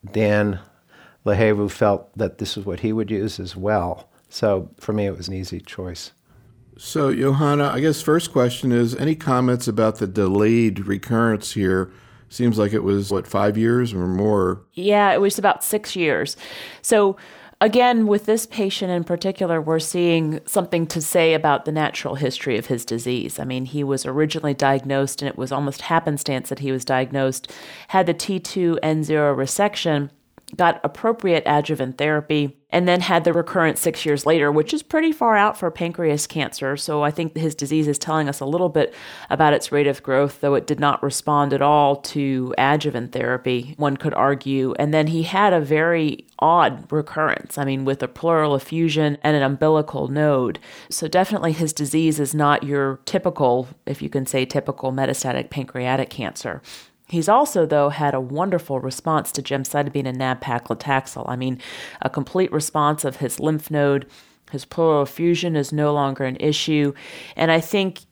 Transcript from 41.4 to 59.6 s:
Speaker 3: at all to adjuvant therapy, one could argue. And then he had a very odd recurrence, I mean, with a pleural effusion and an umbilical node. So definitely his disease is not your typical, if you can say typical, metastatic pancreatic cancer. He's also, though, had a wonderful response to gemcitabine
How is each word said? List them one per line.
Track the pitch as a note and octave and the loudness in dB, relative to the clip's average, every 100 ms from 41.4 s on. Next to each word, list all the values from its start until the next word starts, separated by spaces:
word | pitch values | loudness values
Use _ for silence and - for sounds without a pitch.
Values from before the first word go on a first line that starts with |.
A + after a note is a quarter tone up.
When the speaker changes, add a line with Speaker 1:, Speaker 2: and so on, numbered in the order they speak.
| C#3+ | 2
Speaker 3:
at | C#3 | 2
all | C#3+ D3 C#3+ C#3 | 4 6 4 2
to | - D3+ C#3 C3 B2+ - | -4 -4 -2 -2 -2 2
adjuvant | C3+ D3+ D3+ B2 B2 | 2 2 0 -4 -6
therapy, | B2 C3 B2+ C3 B2+ B2 D3+ | -4 -2 -2 -2 -2 -4 -4
one | C#3+ C#3 | -2 -2
could | D#3 | -2
argue. | - C3+ C#3 C#3 C3+ C3 - | 2 2 0 -2 -2 -2 0
And | D3 | 0
then | D#3 D#3 | 2 2
he | E3 | 0
had | E3 F#3+ G#3 | 0 2 4
a | F3 | 4
very | C#3+ D3+ E3 E3+ D#3 - - - | 2 2 2 2 0 -4 -12 0
odd | D#3 E3+ C#3+ C3+ - | 4 6 4 0 -4
recurrence, | D#3 D3+ D#3 D#3 - - - | -4 -2 -2 0 0 -4 -6
I | |
mean, | C#3 C3+ C3+ | -2 -2 -2
with | C3+ | -2
a | B2+ | -4
pleural | - E3 E3 D3+ | -4 0 2 2
effusion | C#3 - D#3+ E3 D3+ D3+ C#3+ | 0 -2 0 0 2 0 2
and | D3+ D3+ | 2 4
an | |
umbilical | C3+ C#3 D#3 D#3 D3+ C#3+ C#3 | 2 2 4 4 2 -4 -4
node. | C#3 D3+ C3+ A#2+ - - - - | 0 2 2 0 -4 -12 -20 -12
So | - D#3+ | -8 0
definitely | F3+ F#3+ G#3 D#3+ | 2 2 4 2
his | D#3 D#3+ | 2 -2
disease | - D3 D#3 D#3+ D3+ | -2 0 2 2 2
is | C#3 D#3 | 0 2
not | D3 D3 | 2 2
your | C#3+ C#3+ C#3 C3+ - | 0 0 0 -2 -4
typical, | F#3+ F3+ E3+ C3 B2 C3 - - | -2 -2 2 2 2 -2 -12 -10
if | C#3+ | -8
you | C#3+ | -4
can | C#3+ C3 | -4 -2
say | C3+ | -2
typical, | C3 - - - C3 | 0 -2 -4 -6 -4
metastatic | C3 C3+ C3 C3 B2+ B2+ | -2 -2 -2 -2 -4 -4
pancreatic | C#3+ B2+ C3 B2 C3+ C3 | -8 -8 -6 -2 0 -2
cancer. | - G#2 - A#2 D#2 - - - _ _ | -6 -10 -8 -10 -10 -14 -20 -20 _ _
He's | E3+ D#3+ | -2 4
also, | A3+ D4 F#3+ D#3 | 4 4 2 2
though, | D3+ C#3+ | 2 2
had | D3 C#3+ | 0 -2
a | C3+ | -2
wonderful | B2+ C#3+ F#3+ F3+ - C3+ | -4 -4 -2 -2 -2 -6
response | C3 - - D#3 - | -6 -6 -2 -2 -2
to | - | -8
gemcitabine | C3+ C#3 | -4 -4